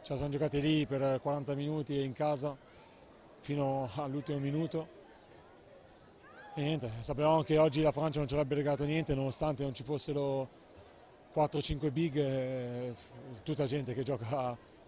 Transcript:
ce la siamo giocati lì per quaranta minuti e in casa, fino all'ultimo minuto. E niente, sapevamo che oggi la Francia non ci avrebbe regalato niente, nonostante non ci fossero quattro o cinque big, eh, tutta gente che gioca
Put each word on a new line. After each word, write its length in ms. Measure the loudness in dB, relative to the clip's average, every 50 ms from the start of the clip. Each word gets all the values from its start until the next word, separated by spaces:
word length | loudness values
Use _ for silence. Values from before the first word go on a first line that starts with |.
ce 100 | -8 -6
la 60 | -4 -2
siamo 140 | -2 -2
giocati 300 | 0 0 0 2 2 2
lì 240 | 4 4 4 4 2
per 340 | 2 0 2 2 2 2 2
quaranta 340 | 0 0 -2 -2 0 -2 -2
minuti 420 | -2 -2 -2 -2 -2 -2 -2 0 0
e 60 | 0
in 100 | -2 -2
casa, 420 | 0 0 0 0 0 -2 -4 -4 -6 -14 -20 -20 -20 -20 -20 -20 -20 -20 -20 -20 -20 -20 -20 -20 -14
fino 500 | -6 -4 0 0 2 2 0 0 -2 -4 -4
all'ultimo 420 | -4 -4 -4 -4 -4 -4 -4 -4 -2
minuto. 500 | -2 0 0 0 0 0 -2 -4 -6 -6 -12 -20 -20 -20 -20 -20 -20 -20 -20 -20 -20 -20 -20 -20 -20 -20 -20 -20 -20 -20 -20 -20 -20 -20 -20 -20 -20 -20 -20 -20 -18 -12 -6
E 80 | -4
niente, 300 | -2 -2 -2 -2 -4 -6 -8 -8
sapevamo 420 | -6 -6 -2 2 4 6 6 6
che 160 | 4 4 4 6
oggi 240 | 6 6 4 4
la 100 | 4 4
Francia 280 | 4 2 0 0 0 0
non 80 | -2 0
ci 60 | 0
avrebbe 200 | 0 0 2 0
regalato 280 | 0 2 0 0 0 0
niente, 320 | 0 0 0 0 0 0
nonostante 480 | 0 0 -2 -2 0 0 -2 0 0 -2
non 100 | -4 -4
ci 100 | -6 -4
fossero 640 | -4 -4 -4 -2 -2 -2 0 0 0 0 -2 -4 -6 -10 -20 -20 -20 -20 -20 -20 -20 -20 -20 -20 -20 -20 -20 -16 -4
quattro 260 | 2 2 2 4 4 0
o 40 |
cinque 280 | 0 0 -2 0 0 0
big, 280 | 2 2 2 2 4 2
eh, 760 | 2 2 2 0 0 0 -2 -4 -4 -4 -4 -4 -4 -6 -6 -8 -14 -18 -18 -16 -14 -14 -14 -10
tutta 240 | -4 -4 0 0 0
gente 280 | 0 0 -2 -2 -2 -2
che 100 | -2 -2
gioca 520 | -2 -2 -2 -2 -2 -2 -2 -2 -2 -4 -6 -10 -20 -20 -20 -20